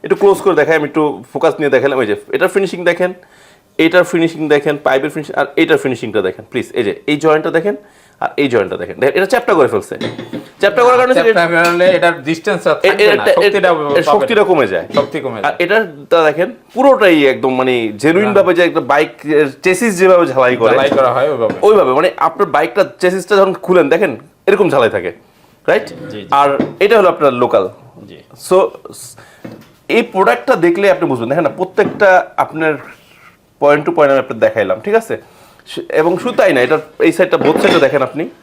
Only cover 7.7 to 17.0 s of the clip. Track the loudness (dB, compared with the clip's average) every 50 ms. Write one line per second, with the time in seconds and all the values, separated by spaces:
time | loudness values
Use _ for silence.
7.7 | -6 -6 -12 -20 _ _ _ _ _ _ -8 -6 -2 -2 -2 0 2 0 0 0
8.7 | -4 -10 -10 -12 -6 -2 -2 0 0 0 0 0 0 -2 0 0 2 2 2 2
9.7 | 0 -4 -6 -6 -12 -10 -10 -12 -10 -12 -16 -14 -14 -14 -14 -16 -8 _ -2 0
10.7 | 2 2 2 4 4 4 2 0 0 0 2 2 2 2 0 0 2 0 0 0
11.7 | 2 2 2 2 2 2 2 0 0 -2 -4 -6 -6 -4 -4 -4 -4 -2 0 -2
12.7 | 0 2 2 0 2 4 2 2 2 2 2 2 2 2 2 2 0 2 2 2
13.7 | 0 0 -2 -2 0 0 2 2 2 2 2 2 2 2 2 2 2 2 2 0
14.7 | 0 -4 -4 -2 -2 -2 -2 -2 -6 -8 -8 -6 -8 -4 -4 -4 -2 -2 -2 0
15.7 | 0 0 0 -2 -8 -18 -4 0 0 2 2 2 0 0 -4 -4 -6 -16 _ _
16.7 | -4 2 4 4 4 6